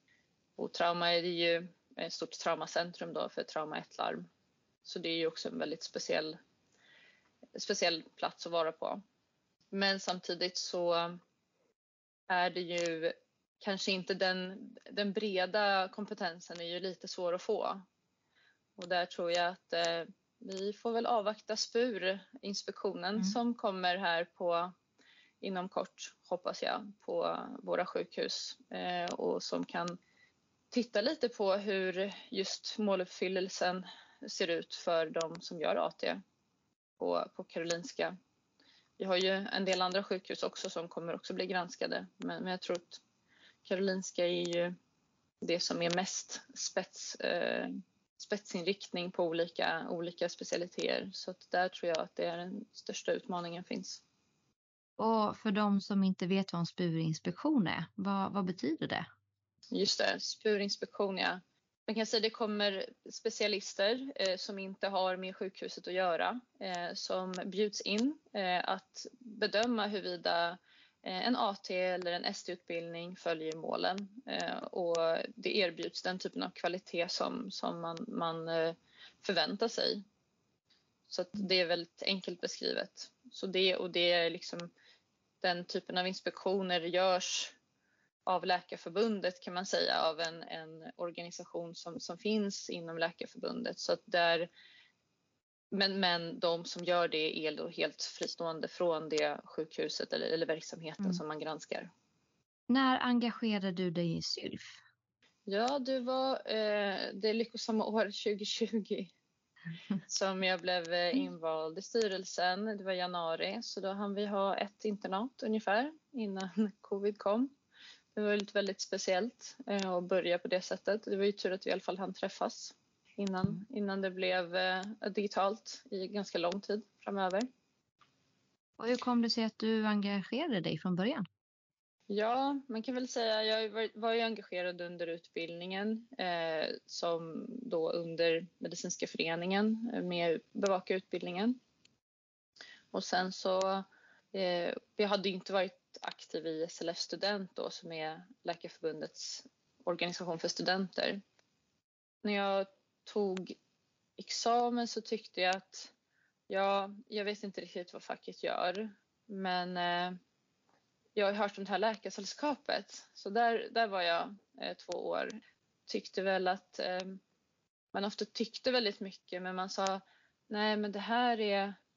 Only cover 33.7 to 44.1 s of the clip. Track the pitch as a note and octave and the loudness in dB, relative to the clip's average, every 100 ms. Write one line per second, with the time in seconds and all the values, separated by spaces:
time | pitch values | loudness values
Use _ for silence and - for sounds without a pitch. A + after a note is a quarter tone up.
33.7 | F#3 F3+ - - - - - F3+ E3 - | 0 -6 -16 -20 -16 -12 -2 0 0 -2
34.7 | - - E3 D#3+ E3 D#3+ E3+ - F3 D3+ | -4 2 2 2 0 -2 -4 -10 -2 0
35.7 | E3+ E3+ - - G3 - _ _ _ _ | 2 0 0 -4 -4 -8 _ _ _ _
36.7 | _ _ _ F2+ E2+ - - F#3 F3 E3 | _ _ _ 0 0 0 -8 -8 -6 -2
37.7 | E3+ - - E3 F#3+ _ _ _ _ _ | -4 -4 -2 -2 -4 _ _ _ _ _
38.7 | - _ - F#3+ F3+ F#3+ F#3+ G3+ F#3+ F#3+ | -20 _ -8 0 2 4 2 0 0 2
39.7 | F#3 F#3 F#3 G3 F#3 - - F3+ - F#3+ | 2 2 2 0 -2 -2 -4 -4 -4 -6
40.7 | E3+ E3+ - E3+ F3+ - F#3 F#3 F#3 F3 | -6 -6 -6 -4 -6 -4 -4 -2 -2 -2
41.7 | - - - F#3 _ F3 E3 F#3 F#3 - | -4 -2 -2 -6 _ -6 -4 -4 -4 -2
42.7 | F3+ - - - _ _ _ - _ - | -4 -4 -18 -20 _ _ _ -20 _ -2
43.7 | F#3 G3 F#3+ - | 2 2 0 -2